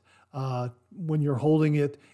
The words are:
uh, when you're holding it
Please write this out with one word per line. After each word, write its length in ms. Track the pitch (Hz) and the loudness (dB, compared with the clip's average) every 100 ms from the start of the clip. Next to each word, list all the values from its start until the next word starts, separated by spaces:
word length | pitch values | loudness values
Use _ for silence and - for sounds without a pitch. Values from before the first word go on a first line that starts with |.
| _ _ _ | _ _ _
uh, 360 | 139 131 127 120 - _ - | -10 -6 -6 -6 -10 _ -10
when 240 | 160 156 | -4 0
you're 140 | 147 | 0
holding 400 | 127 147 156 156 | 2 2 4 4
it 260 | 147 143 - - | 2 0 -4 -20